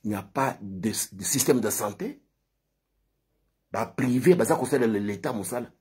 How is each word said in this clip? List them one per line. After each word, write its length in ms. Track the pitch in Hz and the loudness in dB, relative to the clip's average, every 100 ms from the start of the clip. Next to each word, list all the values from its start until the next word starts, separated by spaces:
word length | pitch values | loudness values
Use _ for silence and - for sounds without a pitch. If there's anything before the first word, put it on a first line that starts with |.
Il 60 | 107 | -4
n'y 60 | 101 | -6
a 60 | |
pas 360 | 92 - 135 - | -6 -2 -2 -2
de, 280 | 101 95 107 | -12 -6 -4
de 340 | 101 - 95 | -4 -8 -8
système 380 | 95 139 - 127 | -4 -2 2 2
de 80 | 107 | 2
santé. 520 | - 104 101 226 - _ _ _ _ _ _ _ _ _ _ _ _ _ _ _ | -2 -4 -6 -10 -10 _ _ _ _ _ _ _ _ _ _ _ _ _ _ _
Ba 140 | - 113 | -6 -4
privé, 500 | - 131 123 123 175 | -2 0 4 6 6
baza 200 | 113 - | 4 2
kosala 300 | 123 131 117 | 2 2 2
le, 140 | 104 | 2
l'état 320 | 104 98 139 | -2 -4 -4
mosala. 380 | 117 90 120 113 _ | -6 -6 -6 -8 _